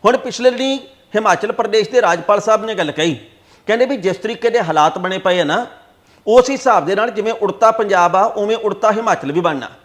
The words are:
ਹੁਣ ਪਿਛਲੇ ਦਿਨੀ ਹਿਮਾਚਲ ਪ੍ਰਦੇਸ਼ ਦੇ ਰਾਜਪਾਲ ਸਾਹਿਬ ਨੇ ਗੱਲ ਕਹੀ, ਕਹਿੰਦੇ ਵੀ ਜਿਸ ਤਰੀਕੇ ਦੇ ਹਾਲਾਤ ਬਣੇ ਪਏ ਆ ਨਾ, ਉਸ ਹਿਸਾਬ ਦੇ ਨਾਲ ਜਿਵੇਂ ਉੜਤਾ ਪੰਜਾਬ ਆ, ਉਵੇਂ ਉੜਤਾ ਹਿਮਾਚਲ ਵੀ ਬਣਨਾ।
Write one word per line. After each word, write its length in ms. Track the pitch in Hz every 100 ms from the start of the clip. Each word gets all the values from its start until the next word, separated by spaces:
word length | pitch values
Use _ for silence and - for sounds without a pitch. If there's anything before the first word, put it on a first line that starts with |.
ਹੁਣ 140 | 202 254
ਪਿਛਲੇ 320 | 262 - 247
ਦਿਨੀ 280 | 240 269 269 - _ _ 214
ਹਿਮਾਚਲ 360 | 214 170 208
ਪ੍ਰਦੇਸ਼ 380 | 233 220 220 208
ਦੇ 100 | 247
ਰਾਜਪਾਲ 380 | 202 175 - 202
ਸਾਹਿਬ 240 | 208 214 220
ਨੇ 100 | 196
ਗੱਲ 160 | 156
ਕਹੀ, 240 | 147 165 131 - _ _ _ -
ਕਹਿੰਦੇ 180 | 226 254
ਵੀ 120 | 269
ਜਿਸ 180 | 185 170
ਤਰੀਕੇ 320 | 196 233 233
ਦੇ 120 | 233
ਹਾਲਾਤ 360 | 170 156 156 185
ਬਣੇ 200 | 185 190
ਪਏ 200 | 190 180
ਆ 40 |
ਨਾ, 220 | 151 180 240 - _ _ _ _ -
ਉਸ 220 | 240 247
ਹਿਸਾਬ 360 | 277 262 208 151
ਦੇ 100 | 202
ਨਾਲ 160 | 233
ਜਿਵੇਂ 220 | 208 214
ਉੜਤਾ 380 | 226 202 185 226
ਪੰਜਾਬ 420 | 226 208 190 175 185
ਆ, 80 | 220
ਉਵੇਂ 320 | 214 202 220
ਉੜਤਾ 340 | 208 190 214
ਹਿਮਾਚਲ 400 | 208 226 170 139
ਵੀ 100 | 151
ਬਣਨਾ। 280 | 170 143 117 -